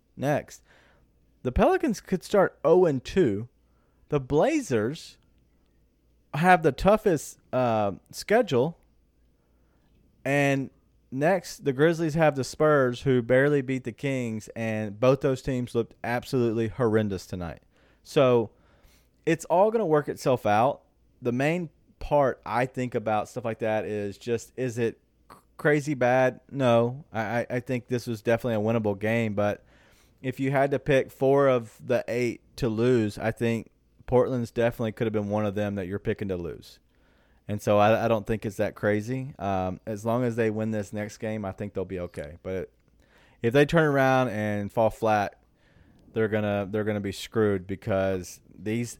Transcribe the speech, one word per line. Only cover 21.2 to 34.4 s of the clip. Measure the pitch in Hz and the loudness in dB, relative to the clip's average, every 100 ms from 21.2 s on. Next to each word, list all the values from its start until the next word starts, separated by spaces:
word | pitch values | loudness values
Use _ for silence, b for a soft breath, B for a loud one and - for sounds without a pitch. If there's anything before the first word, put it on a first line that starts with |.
The | 135 | -4
main | 120 147 175 165 _ _ _ | 0 0 -2 -6 _ _ _
part | - 147 135 - | 0 2 2 0
I | - 110 127 | -4 -2 -2
think | - 123 | -4 -6
about | 120 110 107 - | -4 -2 -2 -4
stuff | 127 | -8
like | 113 110 | -8 -4
that | 110 107 92 | -2 -2 -2
is | 107 101 95 | -4 -6 -8
just, | - 117 - - | -4 -6 -6 -6
is | 127 113 | -6 -2
it | 117 - _ _ _ | -2 -4 _ _ _
c-, | - _ - | -20 _ -2
crazy | 160 151 143 | 0 2 0
bad? | 131 123 131 127 - _ | 0 2 4 2 -2 _
No. | 139 127 117 117 135 - | -2 2 4 2 -4 -10
I, | 104 | -8
I, | 104 120 - | -4 -4 -4
I | 123 | -6
think | - 123 - | -4 -6 -4
this | 123 - | -6 -4
was | 110 | -4
definitely | 117 117 123 110 | 0 0 0 0
a | 107 | 0
winnable | 117 107 98 | 0 0 -2
game, | 107 117 113 | -2 0 0
but | 101 104 - b b b b b b | 0 -2 -2 b b b b b b
if | 131 123 | -8 -4
you | 135 | -2
had | 139 139 | 0 0
to | 139 | 0
pick | - 135 - | 2 2 0
four | - 135 139 139 | 0 2 4 4
of | 127 113 - | 2 -2 -12
the | - 120 - | -4 -2 -2
eight | 117 120 - _ - | -2 -2 -4 _ -6
to | 120 | -4
lose, | 107 123 123 107 - | 0 2 2 2 -2
I | 110 | -6
think | - 117 113 - _ _ _ - | -2 -2 -2 -6 _ _ _ 0
Portland's | 127 110 127 | 2 2 -2